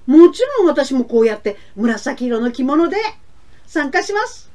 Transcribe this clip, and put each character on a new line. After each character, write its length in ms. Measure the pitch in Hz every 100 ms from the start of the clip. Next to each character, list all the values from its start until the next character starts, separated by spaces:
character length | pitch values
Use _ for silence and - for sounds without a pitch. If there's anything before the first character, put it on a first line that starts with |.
| -
う。 40 |
も 180 | 302 349
ち 120 | - 523 539
ろ 60 |
ん 40 | 349
私 280 | 285 269 269
も 100 | 240
こ 140 | 233
う 60 | 226
や 80 | 208
っ 60 |
て 160 | 208 202 - -
紫 500 | 233 214 302 262 247
色 140 | 226
の 120 | 240
着 120 | 240
物 260 | 254 302 339
で 80 | 392 440 - - - - - -
参 240 | 320 285
加 100 | 349
し 100 | 415
ま 120 | 415 494
す。 240 | - -